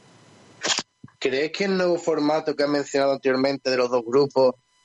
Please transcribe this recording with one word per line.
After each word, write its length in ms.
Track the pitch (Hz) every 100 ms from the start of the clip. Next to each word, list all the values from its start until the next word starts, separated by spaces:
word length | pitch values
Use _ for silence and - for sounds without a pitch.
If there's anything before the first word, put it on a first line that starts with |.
| _ - - - - - - - - _ - -
¿Crees 340 | 139 131 156
que 140 | - 196
el 120 | 190
nuevo 200 | 180 170
formato 580 | 170 156 147 156 156 143
que 80 |
has 60 | 143
mencionado 440 | 147 139 139 139
anteriormente 560 | 135 135 131 135 139 131
de 80 | 127
los 120 | 123
dos 140 | 123
grupos, 520 | 113 131 143 131 127 123 _ _